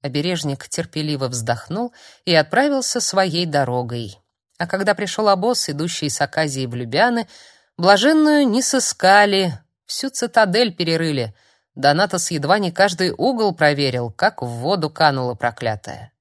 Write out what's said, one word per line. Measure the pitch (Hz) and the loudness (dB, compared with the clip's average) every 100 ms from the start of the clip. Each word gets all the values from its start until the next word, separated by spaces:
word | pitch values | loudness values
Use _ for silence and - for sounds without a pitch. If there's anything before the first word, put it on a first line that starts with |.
Обережник | 143 135 165 175 147 139 - | -4 -4 -4 -4 -4 -6 -8
терпеливо | - 165 156 151 143 131 | -8 -6 -6 -4 -4 -4
вздохнул | 123 113 117 - 185 240 _ - _ - | -4 -4 -6 -4 -6 -6 _ -20 _ 2
и | |
отправился | 165 156 220 285 269 247 240 | 2 4 2 2 0 -2 -4
своей | - 190 190 160 175 | -2 0 0 0 -2
дорогой. | 143 127 123 123 120 110 101 _ _ _ _ | 0 0 -2 -4 -8 -10 -16 _ _ _ _
А | 170 | -6
когда | 190 202 | 0 0
пришёл | 202 208 - 214 | 0 -2 0 2
обоз, | 196 214 240 - | 2 2 -2 -4
идущий | 143 170 - 151 | -4 -6 -4 -6
с | - | -2
Аказии | 147 - 156 135 127 | -2 -2 -2 -4 -6
в | 120 | -6
Любяны, | 120 143 240 233 208 - - _ _ - | -4 0 2 0 -6 -14 -20 _ _ 0
блаженную | 175 196 254 311 302 294 269 | 4 6 6 4 4 4 4
не | 220 | 2
сыскали, | 262 262 - - 185 202 208 196 185 120 _ _ _ | 0 -2 -2 0 4 6 6 2 0 -4 _ _ _
всю | - 269 | -8 -8
цитадель | - 240 - 214 196 240 | -6 0 2 4 2 0
перерыли. | 175 165 165 165 143 110 - _ _ _ - | -2 -2 0 0 -2 -4 -8 _ _ _ 0
Донатос | 139 147 196 175 - | 2 4 0 0 -4
едва | 160 143 208 | -4 2 2
не | 190 | 2
каждый | 170 196 175 185 | 2 0 2 -2
угол | - 220 247 208 | 0 -2 0 -2
проверил, | 170 151 143 139 123 120 | 2 2 2 0 -2 -6
как | - 202 - | -2 -2 -2
в | 123 | -8
воду | 117 135 190 156 | -6 -4 -2 -4
канула | - 156 135 123 113 | 2 2 2 -4 -4
проклятая. | 120 - 117 107 - - 113 _ | -6 -4 -6 -6 -10 -16 -18 _